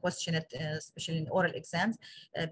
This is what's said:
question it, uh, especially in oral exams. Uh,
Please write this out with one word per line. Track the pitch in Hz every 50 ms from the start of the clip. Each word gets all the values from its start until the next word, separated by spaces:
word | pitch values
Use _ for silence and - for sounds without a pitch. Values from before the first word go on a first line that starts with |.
question | - 180 175 - - - 165
it, | 160 160 - -
uh, | 131 160 151 156
especially | 156 - - - - 151 - 165 160
in | 156 147
oral | - 190 180 170 -
exams. | - 160 - - 165 185 220 226 - - - - - - - - -
Uh, | 165 160